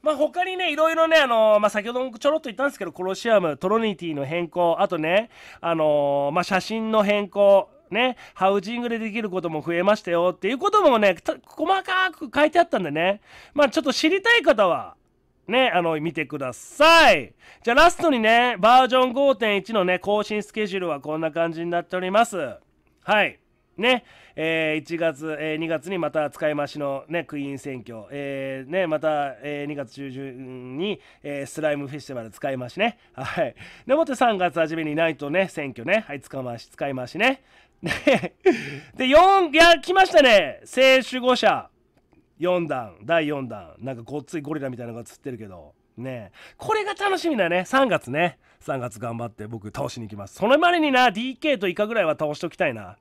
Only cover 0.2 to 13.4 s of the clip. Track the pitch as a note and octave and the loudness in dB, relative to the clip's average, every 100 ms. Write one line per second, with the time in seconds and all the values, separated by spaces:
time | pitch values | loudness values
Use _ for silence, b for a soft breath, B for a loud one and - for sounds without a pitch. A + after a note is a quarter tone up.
0.2 | D4 F4+ F#4 F#4 F4+ D4 D#4+ D#4+ D#4+ D#4+ | -2 0 -4 -2 -4 0 0 2 4 4
1.2 | C4+ A3+ A3 G#3 G#3 G#3 G#3 B3 C4 A3+ | 4 4 4 4 2 -2 -6 -6 -6 -2
2.2 | C#4+ D#4 C4+ G3 C#4 - F3 - F#3 F#3 | -2 -2 -6 -4 -4 -4 -10 -6 -6 -4
3.2 | A#3 G#3+ E3+ C#3 F#3 A3 A3+ G3 E3+ D3 | 2 2 2 -2 0 0 0 -4 -8 -6
4.2 | C#3 E3+ E3+ F3 E3+ E3 G3+ E3+ D#3 F#3+ | -4 -4 -4 0 0 2 0 0 0 0
5.2 | A#3 B B B E3+ E3 D#3 D3 C#3+ C#3+ | 0 B B B -4 0 2 2 2 0
6.2 | C#3+ E3 F3 F#3 - A3 A3 A3 G3+ G#3 | 0 -2 0 -2 -2 -6 0 0 2 0
7.2 | G3+ G3+ G3+ G3 - _ _ G3 B3+ A#3+ | -2 2 6 6 2 _ _ 0 0 -2
8.2 | B - F#3+ G3+ G3 A#3+ A#3+ A3+ A3 G#3+ | B -2 0 0 -2 -6 -4 -4 -4 -6
9.2 | G#3+ F3+ E3 D#3 D#3+ E3+ F#3+ G#3 - E3+ | -6 -6 -4 -6 -4 0 0 0 0 0
10.2 | F3+ F3+ F#3+ B3+ G4+ G#4 E4+ A#3 G3+ F3 | 0 -2 -6 -2 0 4 4 4 2 0
11.2 | - - _ - D#4+ F#4+ F#4 F#4 F#4 - | -6 -8 _ -6 -2 -2 0 -2 -2 -4
12.2 | C#4 C4 D#4 F4 E4+ A#3 E3 D3+ F3 G#3 | -6 0 2 2 0 0 -2 -2 0 -2
13.2 | B B | B B